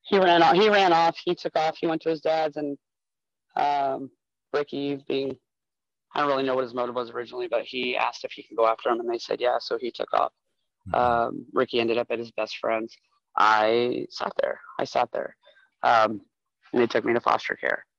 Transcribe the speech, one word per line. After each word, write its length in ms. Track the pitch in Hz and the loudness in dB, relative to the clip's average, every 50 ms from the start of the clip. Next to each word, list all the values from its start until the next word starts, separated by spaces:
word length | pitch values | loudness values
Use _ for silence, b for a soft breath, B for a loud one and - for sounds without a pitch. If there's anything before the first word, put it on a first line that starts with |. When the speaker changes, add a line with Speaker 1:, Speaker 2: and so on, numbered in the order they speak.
Speaker 1:
he 160 | _ - 208 | _ 2 2
ran 240 | 196 185 175 170 170 | 4 6 6 6 6
off, 140 | 165 160 170 | 6 6 6
he 120 | 180 214 214 | 6 4 4
ran 240 | 208 196 196 180 165 | 4 4 4 4 4
off, 220 | 165 170 165 - - - | 4 4 2 0 -2 -4
he 120 | 175 175 | -4 -4
took 200 | - - 160 _ | -4 -6 -4 _
off, 220 | 165 156 160 160 | 0 -2 -2 -2
he 80 | - - | -2 -2
went 160 | 170 160 160 - | -2 -2 -2 -2
to 60 | 160 | -2
his 120 | 165 151 | -4 -2
dad's, 360 | - 160 160 160 160 156 147 | -2 -2 0 0 0 -2 -4
and, 200 | 151 151 143 143 _ _ _ _ _ _ _ _ _ _ _ _ _ _ _ _ | -6 -6 -6 -8 _ _ _ _ _ _ _ _ _ _ _ _ _ _ _ _
um, 540 | - 143 143 143 143 139 135 135 - 139 135 _ _ _ _ _ _ _ _ - | -2 0 0 0 0 0 -2 -4 -6 -8 -14 _ _ _ _ _ _ _ _ -4
Ricky 420 | 147 147 - - 139 143 143 143 139 _ | -4 -2 -2 -6 -6 -4 -4 -4 -6 _
being, 300 | - 135 135 135 135 135 _ _ _ _ _ _ _ _ _ _ _ _ _ _ _ - | -4 -4 -2 -2 -4 -8 _ _ _ _ _ _ _ _ _ _ _ _ _ _ _ -4
I 60 | 143 | -2
don't 100 | 147 143 | 0 0
really 140 | 139 131 135 | 0 0 0
know 120 | 135 127 | 0 0
what 80 | 131 131 | -2 -2
his 100 | 117 117 | -4 -4
motive 220 | 127 123 123 120 | -4 -4 -4 -4
was 140 | 127 120 117 | -6 -6 -6
originally, 360 | 120 120 120 113 123 123 123 | -8 -10 -10 -8 -8 -8 -6
but 160 | 120 120 117 - | -2 -2 -4 -4
he 320 | - - 127 123 123 123 | -4 -6 -4 -4 -2 -2
asked 300 | - 120 120 - - - | 0 -2 -2 -4 -6 -12
if 60 | - - | -12 -12
he 100 | - - | -14 -18
could 140 | _ 107 | _ -2
go 100 | 113 113 | 2 2
after 220 | 110 113 - - 123 | 2 2 0 -2 -2
him, 100 | 120 117 | -2 -2
and 100 | 117 120 | -2 -4
they 80 | 120 | -4
said, 220 | 117 - - - - | -6 -4 -4 -4 0
"Yeah," 160 | 120 123 123 120 | 0 0 0 0
so 180 | - - 117 | -2 -4 -6
he 140 | 117 - 117 | -6 -6 -8
took 220 | - - - - - | -6 -6 -6 0 0
off. 200 | - - - _ _ _ _ _ _ _ _ _ _ _ | 0 0 0 _ _ _ _ _ _ _ _ _ _ _
Speaker 2:
Mm-hmm. 80 | 101 - | -2 0
Speaker 1:
Um, 500 | - 123 120 120 117 117 - - - 117 - - | 2 2 2 2 2 0 -2 -4 -10 -14 -4 -2
Ricky 260 | - 127 - - 120 | -2 0 0 0 -2
ended 180 | 113 117 113 | 0 2 0
up 100 | 120 117 _ | 0 0 _
at 100 | 120 113 | -4 -6
his 120 | 117 117 | -6 -8
best 260 | _ - 107 110 - | _ -6 -6 -6 -6
friend's. 380 | - - 110 113 110 113 113 - _ _ _ _ _ _ _ _ | -6 -4 -2 -2 -2 -4 -8 -12 _ _ _ _ _ _ _ _
I 680 | - 101 107 110 107 107 110 113 120 120 123 127 - - - | 2 4 4 6 4 4 4 2 2 0 0 -2 -6 -8 -10
sat 240 | - - - - - - | -10 -8 -8 -4 -2 -2
there. 180 | - - - - - - - | -2 -2 -4 -8 -12 -12 -6
I 60 | - 139 | -6 -6
sat 260 | - - 131 120 - - | -2 0 -2 -2 -2 -4
there. 240 | - - - - b b b b b b b b _ - | -8 -8 -10 -14 b b b b b b b b _ 2
Um, 360 | - 120 113 110 107 113 101 - _ _ _ _ _ _ _ _ _ - | 4 4 4 4 2 0 -6 -12 _ _ _ _ _ _ _ _ _ 2
and 80 | 123 | 2
they 60 | 120 | 2
took 180 | 113 - 120 113 | 2 0 -2 0
me 80 | 120 117 | 2 0
to 80 | 117 | 2
foster 340 | - - 117 113 - - - | 2 2 0 0 -2 -6 -8
care. 300 | - - - - - - _ _ | -4 -2 -4 -4 -4 -8 _ _